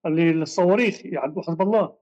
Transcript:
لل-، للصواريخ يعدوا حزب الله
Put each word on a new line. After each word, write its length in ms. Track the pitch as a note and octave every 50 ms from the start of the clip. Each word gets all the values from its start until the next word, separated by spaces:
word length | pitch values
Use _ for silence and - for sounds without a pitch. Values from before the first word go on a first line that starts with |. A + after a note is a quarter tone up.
| -
لل-، 320 | E3+ D#3 E3 E3+ E3 D#3+ D#3+
للصواريخ 680 | D#3 D3+ - - F3+ F3 G3 G#3+ B3 G#3 G3+ - -
يعدوا 360 | - F3 C#3+ - D#3+ D#3 F#3
حزب 200 | - D#3+ E3 D#3
الله 300 | F#3+ G3+ A3 A3 F#3 - - _